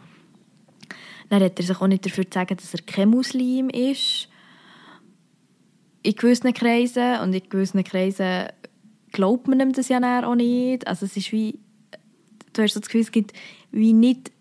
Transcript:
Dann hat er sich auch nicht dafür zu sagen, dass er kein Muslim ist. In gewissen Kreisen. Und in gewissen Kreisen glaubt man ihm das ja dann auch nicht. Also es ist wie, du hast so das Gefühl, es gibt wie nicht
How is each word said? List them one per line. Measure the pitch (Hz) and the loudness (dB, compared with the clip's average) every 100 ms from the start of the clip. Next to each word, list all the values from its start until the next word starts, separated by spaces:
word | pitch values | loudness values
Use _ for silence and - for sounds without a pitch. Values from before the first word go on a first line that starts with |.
| - - _ _ _ _ _ _ - - - - - | -20 -20 _ _ _ _ _ _ -20 -20 -20 -20 0
Dann | 202 | 2
hat | 185 180 | 2 0
er | |
sich | 175 185 | -4 0
auch | 190 | 2
nicht | 190 | 0
dafür | 185 - 185 | 0 -4 -4
zu | |
sagen, | 190 180 185 | -4 -4 -6
dass | - | -8
er | 165 | -12
kein | - - 202 | -8 0 4
Muslim | 240 254 254 254 254 262 | 4 2 -2 -2 -2 -2
ist. | - 254 269 - - - _ - - - - - - _ _ _ _ _ _ _ _ _ _ | -2 -2 -2 -2 -4 -8 _ -20 -20 -20 -20 -20 -20 _ _ _ _ _ _ _ _ _ _
In | 226 | -4
gewissen | 208 240 240 254 | 0 2 4 2
Kreisen. | 247 240 233 240 247 247 233 | 0 2 2 0 0 0 0
Und | 190 | -2
in | 185 - | -2 -2
gewissen | 190 190 196 | -2 -2 -2
Kreisen | 185 185 190 196 185 180 - - - _ - _ _ | -2 -2 -2 -2 -2 -4 -6 -12 -20 _ -20 _ _
glaubt | - 190 247 269 | -2 0 0 0
man | 262 | 2
ihm | 262 | 2
das | 262 254 | 0 0
ja | 254 | 0
dann | 247 247 | 0 0
auch | 240 | 0
nicht. | 240 240 247 254 254 - | 0 2 0 0 -2 -4
Also | 180 196 | -6 -6
es | 202 | -8
ist | - | -6
wie, | 220 220 - _ _ _ - _ _ _ - - | -4 -4 -6 _ _ _ -20 _ _ _ -20 -10
du | - | -2
hast | 208 | 0
so | 208 | -2
das | - | -2
Gefühl, | 226 | -2
es | 220 | 0
gibt | 226 208 - - - _ | 0 -2 -6 -20 -20 _
wie | 214 220 | 2 4
nicht | 220 247 254 - - | 6 6 2 -4 -4